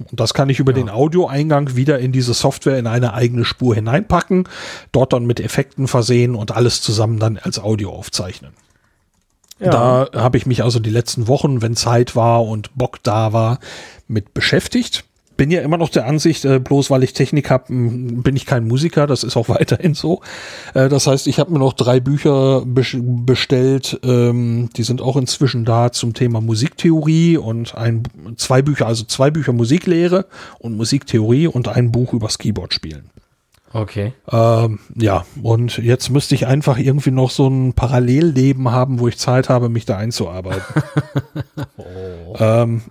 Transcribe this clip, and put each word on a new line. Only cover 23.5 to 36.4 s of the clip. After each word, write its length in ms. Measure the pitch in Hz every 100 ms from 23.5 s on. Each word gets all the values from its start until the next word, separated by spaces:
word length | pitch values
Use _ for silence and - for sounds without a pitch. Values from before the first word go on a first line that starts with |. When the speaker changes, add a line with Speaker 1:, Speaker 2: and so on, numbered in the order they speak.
| 131 131 135 - -
Speaker 1:
Ähm, 640 | 127 123 120 120 120 117 120 -
die 60 |
sind 180 | 113 123
auch 160 | 127 135
inzwischen 480 | 127 - 135 120
da 280 | 113 117 120
zum 200 | - 120
Thema 280 | 113 123 113
Musiktheorie 960 | 113 110 147 - 170 160 151 160 170 160
und 400 | 113 117 117 -
ein, 260 | 113 113 120 - 85 117
zwei 260 | - 131
Bücher, 260 | 143 143 113
also 160 | 113
zwei 260 | 107 - 139
Bücher 220 | 156 139
Musiklehre 760 | 120 117 170 - 170 175 180 - - - -
und 180 | 117 107
Musiktheorie 680 | 117 139 - 117 107 127 165
und 220 | 123 117
ein 240 | 123 120
Buch 220 | 117 123
übers 240 | 120 110 -
Keyboard 360 | - 95 85
spielen. 360 | - 80 73 - - _ _ _ _ _
Speaker 2:
Okay. 400 | 113 104 104 101 - -
Speaker 1:
Ähm, 460 | 117 117 113 117 107 - -
ja, 300 | 107 92 - 143
und 340 | 113 113 120 -
jetzt 320 | 117 127 -
müsste 260 | 139 -
ich 120 | -